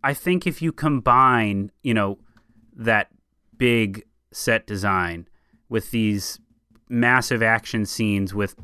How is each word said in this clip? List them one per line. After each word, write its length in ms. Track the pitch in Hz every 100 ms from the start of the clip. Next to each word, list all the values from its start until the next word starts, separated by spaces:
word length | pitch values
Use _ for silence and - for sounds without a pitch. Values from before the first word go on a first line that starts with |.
I 120 | 135
think 320 | 139 180 185 180
if 140 | 147
you 100 | 160
combine, 960 | - 156 139 113 123 131 123 104 101 101 _
you 120 | 131
know, 240 | 110 101 101 _ _ _ _ _
that 340 | - 117 107 - _ _ _ _ _
big 480 | 123 117 107 101 - _ _
set 340 | - - 113 -
design 640 | 101 98 95 87 85 85 _ _ _ _
with 220 | 113 -
these 500 | 117 107 101 - - _ _ _ _ _
massive 540 | 120 123 127 - 120
action 440 | 113 113 - 110 104
scenes 480 | - 110 101 98
with 220 | 101 101 -